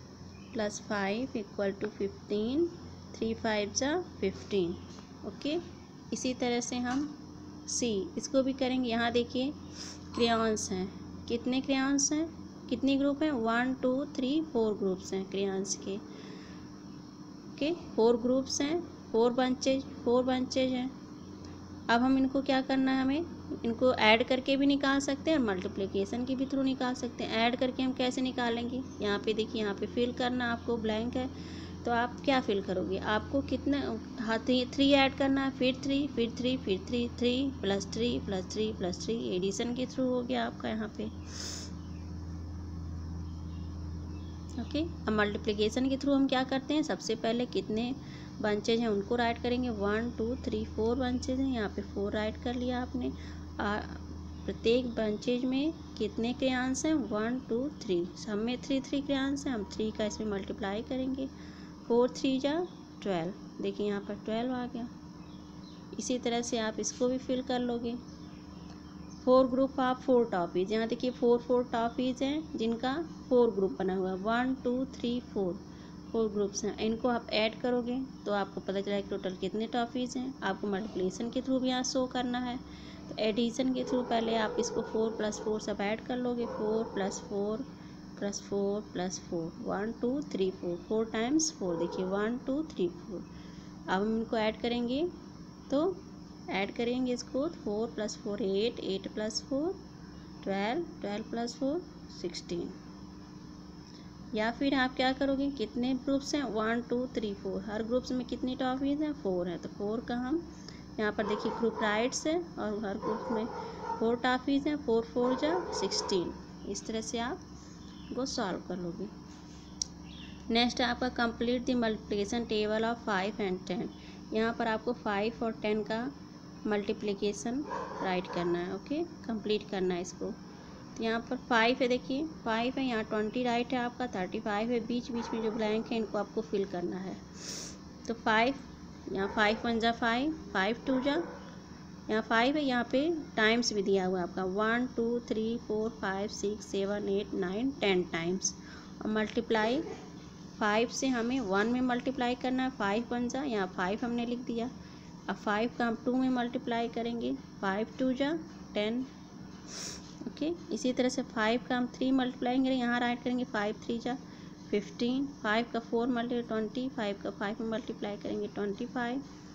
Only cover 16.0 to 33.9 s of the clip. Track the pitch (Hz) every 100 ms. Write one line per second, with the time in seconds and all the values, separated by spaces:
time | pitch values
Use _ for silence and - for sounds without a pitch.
16 | - - - - - - - - - -
17 | - - - - - - 285 349 - -
18 | 226 240 247 262 262 - 285 339 339 -
19 | - 226 240 240 254 254 262 269 - -
20 | 247 247 254 254 254 269 262 254 262 -
21 | - - - - - - - - - 233
22 | 262 269 262 269 269 262 269 269 262 262
23 | 262 285 339 - - - 233 226 254 247
24 | 220 226 240 262 262 269 277 277 277 269
25 | 277 277 - 285 226 185 - - 196 196
26 | 196 240 247 262 269 277 262 262 247 254
27 | 240 - 339 220 233 247 262 247 262 254
28 | 254 262 254 247 240 233 240 254 - -
29 | 208 202 214 220 220 226 208 196 208 240
30 | 240 247 247 247 240 233 - 233 214 214
31 | 233 254 254 - - - - - 240 233
32 | 240 - - 254 247 196 190 185 175 185
33 | - 214 - 277 269 262 277 277 -